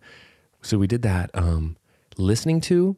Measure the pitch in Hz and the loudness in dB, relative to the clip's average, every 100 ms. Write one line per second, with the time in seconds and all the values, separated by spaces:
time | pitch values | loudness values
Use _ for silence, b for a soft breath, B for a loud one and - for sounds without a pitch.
0 | B B B B B _ - 107 98 120 | B B B B B _ -4 0 0 0
1 | 117 92 90 - 85 80 80 80 _ b | 0 -2 -2 -2 0 0 -4 -10 _ b
2 | b - 95 113 160 160 - 175 185 | b -2 0 0 0 -2 2 2 2